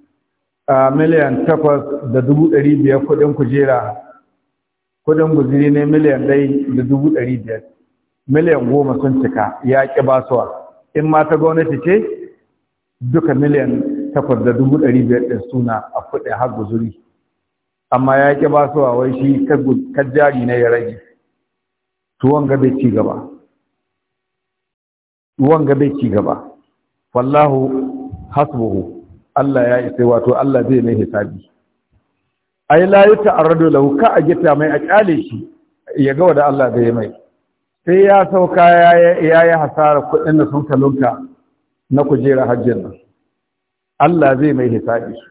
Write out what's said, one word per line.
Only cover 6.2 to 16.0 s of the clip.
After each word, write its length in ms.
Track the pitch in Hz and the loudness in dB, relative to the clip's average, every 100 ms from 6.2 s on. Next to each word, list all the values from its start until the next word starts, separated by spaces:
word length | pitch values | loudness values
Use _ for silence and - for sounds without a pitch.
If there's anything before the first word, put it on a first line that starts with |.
| 143 | 0
ɗai 480 | 139 139 139 135 127 | 0 0 -2 -2 -4
da 80 | |
dubu 260 | 123 139 151 | -2 0 0
ɗari 280 | 156 123 127 | -2 -2 -6
biyar, 180 | 110 110 - _ _ _ _ _ - | -8 -12 -12 _ _ _ _ _ -2
miliyan 420 | 147 170 147 120 | 0 2 0 0
goma 240 | 143 135 - | 0 0 -2
sun 200 | 135 131 | -2 -2
cika, 360 | 127 113 104 - 123 | -2 -2 -4 -4 -2
ya 220 | 131 135 | 0 0
ƙi 140 | - 131 | -2 0
basuwa. 480 | 131 - 123 107 - - _ _ 156 | 0 0 -4 -4 -10 -20 _ _ -6
In 140 | 156 | 0
ma 140 | 156 151 | 0 0
ta 100 | 156 | 0
gwamnati 400 | 160 160 160 139 | 0 0 -2 -2
ce, 200 | 165 202 220 - - _ _ _ _ _ _ _ | 0 0 -2 -10 -16 _ _ _ _ _ _ _
duka 340 | 123 160 156 | -4 -2 0
miliyan 800 | 131 147 147 123 120 - - - | -2 0 0 -2 -4 -6 -8 -6
takwas 300 | 147 - - | -6 -2 0
da 80 | 123 | 0
dubu 240 | 117 135 151 | 0 0 2
ɗari 260 | 143 123 117 | 2 2 2
biyar 140 | 123 | 0
ɗin 200 | 120 117 95 | -2 -6 -6
suna 320 | 131 120 110 - | -6 -4 -6 -8
a 60 | - | -12